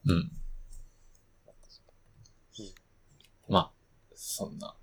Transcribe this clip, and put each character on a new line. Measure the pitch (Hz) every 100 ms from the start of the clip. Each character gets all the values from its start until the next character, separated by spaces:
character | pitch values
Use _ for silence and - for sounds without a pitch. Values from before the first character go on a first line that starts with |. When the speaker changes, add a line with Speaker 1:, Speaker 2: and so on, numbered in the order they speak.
Speaker 1:
う | 98
ん。 |
Speaker 2:
う | 85
ん。 | - - - - - - - - - - - - - - - - - - - - - - - - 101 - _ - - - - - -
Speaker 1:
ま | 95
あ、 | - - - - -
そ | - - - -
ん | 202
な | - -